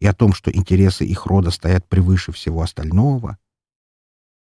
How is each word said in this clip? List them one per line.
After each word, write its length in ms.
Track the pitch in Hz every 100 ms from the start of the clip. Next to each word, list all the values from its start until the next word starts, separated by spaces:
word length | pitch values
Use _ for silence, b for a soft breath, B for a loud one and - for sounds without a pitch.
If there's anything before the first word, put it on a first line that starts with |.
и 60 | 101
о 80 |
том, 200 | 95 107
что 160 | 92 -
интересы 540 | 92 90 92 95 -
их 220 | - 90 -
рода 260 | 95 87
стоят 360 | - 85 92 -
превыше 440 | 92 87 92 -
всего 300 | - - 82
остального. 760 | 85 - 78 90 139 131 113 - _ _ _ _ _ _ _ _ _ _